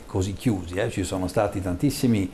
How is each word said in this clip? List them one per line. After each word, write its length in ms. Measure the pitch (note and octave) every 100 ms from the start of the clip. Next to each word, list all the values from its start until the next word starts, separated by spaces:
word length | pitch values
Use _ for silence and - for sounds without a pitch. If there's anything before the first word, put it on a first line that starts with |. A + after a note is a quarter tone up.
| -
così 260 | G2+ G2
chiusi, 420 | G2 B2+ G2 E2+
eh. 160 | F#2 A#2
Ci 140 | G#2+
sono 240 | F2+ F#2+ F2+
stati 340 | - G#2 G2+
tantissimi, 680 | F#2 E2+ C#3+ - B2+ G#2+ F#2